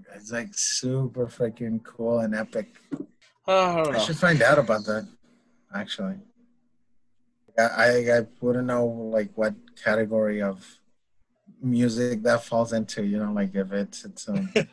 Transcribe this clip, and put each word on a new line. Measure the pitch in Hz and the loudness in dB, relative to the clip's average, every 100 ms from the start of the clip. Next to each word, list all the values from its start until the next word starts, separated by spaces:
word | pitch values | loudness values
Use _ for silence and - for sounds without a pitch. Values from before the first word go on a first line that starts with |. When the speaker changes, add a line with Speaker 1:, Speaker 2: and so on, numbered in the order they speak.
| 98 104 | -16 -20
Speaker 1:
it's, | 104 | -10
like, | 117 104 | -8 -8
super | - - - 127 131 127 123 120 | -6 -4 -4 -2 -2 -2 -4 -6
freaking | - 117 113 117 113 | -4 -4 -4 -6 -6
cool | - - 113 117 | -8 -6 -2 0
and | 110 | 0
epic. | 107 110 113 101 - _ - - _ _ _ - | -4 -4 -6 -8 -14 _ -12 -12 _ _ _ 0
Speaker 2:
Uh, | |
I | 190 185 170 | 2 2 2
don't | 156 | 0
Speaker 1:
I | 120 | 0
Speaker 2:
know. | 107 | 0
Speaker 1:
should | 151 | 2
find | 175 156 | 4 6
out | 120 147 | 6 6
about | 113 107 107 | 4 0 -2
that, | 110 101 - _ _ _ _ _ | -4 -6 -16 _ _ _ _ _
actually. | 98 101 - 95 98 - _ _ _ _ _ _ _ _ _ _ _ _ 113 | -10 -8 -6 -6 -8 -14 _ _ _ _ _ _ _ _ _ _ _ _ 0
I, | |
I, | 117 - 120 123 120 120 | 2 4 4 4 4 2
I | 113 - | 2 -2
wouldn't | 123 123 123 | -2 0 0
know, | 123 120 | 0 0
like, | 117 110 110 101 - | -2 -2 -2 -2 -2
what | 107 107 - - | -2 -2 -12 -4
category | 113 110 107 110 107 104 | 0 0 2 0 0 0
of | 101 95 - - _ _ _ _ _ _ - - | -2 -4 -14 -20 _ _ _ _ _ _ -20 -6
music | 127 120 123 113 123 110 | 0 2 2 0 -2 0
that | 117 120 | 2 2
falls | - 117 113 | 2 0 0
into, | 113 107 - | -2 -4 -4
you | 101 104 | -2 -2
know, | 104 | -2
like, | 104 98 98 | -2 -2 -2
if | 95 | -2
it's, | 101 101 - - | -4 -4 -10 -16
it's, | - - | -12 -6
um, | 101 95 220 - | -4 -2 -2 -2